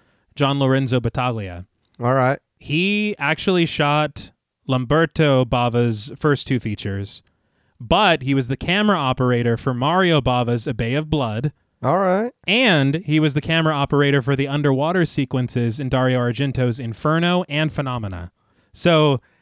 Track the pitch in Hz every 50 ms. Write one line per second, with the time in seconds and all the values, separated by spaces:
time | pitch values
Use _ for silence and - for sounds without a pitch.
0 | _ _ _ _ _ _ _ - 143 135 139 139 139 131 131 135 135 123 120 127
1 | 113 117 - - 123 127 120 110 101 92 90 87 90 - _ _ _ _ _ -
2 | 117 120 131 135 127 127 139 - - _ _ _ - 107 143 160 180 196 208 208
3 | 214 208 202 - 139 143 156 - - - 185 180 170 156 - - 151 143 147 151
4 | 151 151 - - - - _ _ _ _ _ _ _ - 131 127 127 117 143 156
5 | 165 156 - - 160 147 135 131 127 113 135 123 120 120 113 120 120 120 113 104
6 | 104 131 - - - 151 143 127 - - 139 120 - 120 107 - - 104 98 98
7 | 101 98 - - - _ _ _ _ _ _ _ _ _ _ _ 127 107 165 185
8 | 214 196 165 147 127 131 139 135 131 113 127 - - - 175 202 214 214 202 170
9 | 143 131 127 - 131 123 123 120 120 120 117 110 - 139 127 120 127 147 170 185
10 | 190 175 165 151 123 131 123 123 123 113 123 120 110 - 127 - 117 113 127 147
11 | 156 151 160 151 131 113 107 113 131 151 - _ _ _ _ _ - 127 151 185
12 | 196 185 180 196 220 247 - _ _ - 190 233 262 233 185 151 139 139 139 160
13 | 202 - 151 156 156 156 131 151 - - 160 165 160 156 156 143 139 - - 143
14 | 143 143 143 143 120 135 139 131 139 139 139 147 147 147 135 131 143 160 180 185
15 | 170 165 - - 139 - - 127 127 120 - 127 120 117 110 127 135 127 123 131
16 | 127 127 127 127 123 120 120 107 139 139 123 127 127 123 117 123 131 113 110 -
17 | - 151 156 165 170 175 175 180 180 - 143 147 156 156 - - 147 135 123 120
18 | 110 101 92 85 85 87 - _ _ _ _ _ _ _ _ - - - 170 156
19 | 151 151 139 120 - _ _ _